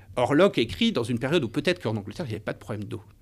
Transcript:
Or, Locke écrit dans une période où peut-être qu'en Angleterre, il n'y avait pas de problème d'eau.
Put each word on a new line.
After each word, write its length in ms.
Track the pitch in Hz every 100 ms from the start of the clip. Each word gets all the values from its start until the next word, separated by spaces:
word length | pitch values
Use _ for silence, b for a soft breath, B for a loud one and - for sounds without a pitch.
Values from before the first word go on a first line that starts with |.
| b -
Or, 160 | 123
Locke 220 | 143 196 196
écrit 360 | 120 - 226
dans 120 | -
une 140 | 113 117
période 260 | 131 175
où 40 | 120
peut-être 340 | 147 147 180
qu'en 120 | 120
Angleterre, 300 | 110 95 -
il 60 | 147
n'y 40 | 107
avait 80 |
pas 100 | -
de 40 | -
problème 260 | - 107
d'eau. 180 | 101 101 - -